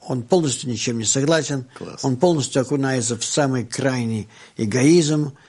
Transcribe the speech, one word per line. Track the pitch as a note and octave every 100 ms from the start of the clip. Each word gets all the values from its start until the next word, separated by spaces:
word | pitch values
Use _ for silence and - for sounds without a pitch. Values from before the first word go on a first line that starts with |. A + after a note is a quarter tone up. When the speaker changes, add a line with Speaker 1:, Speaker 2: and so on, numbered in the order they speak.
Speaker 1:
он | - C3
полностью | A2 F3+ D3+ A#2+ C3
ничем | A2+ - A#2
не |
согласен, | A2 C3+ C#3+ D#3+ C#3 C#3 B2+ -
Speaker 2:
Класс. | F2 -
Speaker 1:
он | C#3 B2+
полностью | F3+ D#3+ B2 C#3+
окунается | B2 D3 C3+ C3 A2+ A2+
в |
самый | - - C#3 B2+ G#2+
крайний | - C3 B2+ A2+ A2 F#2+ - - -
эгоизм, | A2 B2+ C#3 F3 D3 D3+ D3 -